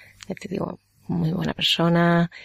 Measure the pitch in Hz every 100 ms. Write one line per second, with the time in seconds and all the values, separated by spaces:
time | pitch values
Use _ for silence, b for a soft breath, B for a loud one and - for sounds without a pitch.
0 | B B - 185 - 185 - - _ _
1 | - 175 160 175 151 - - - 170 170
2 | 170 170 170 B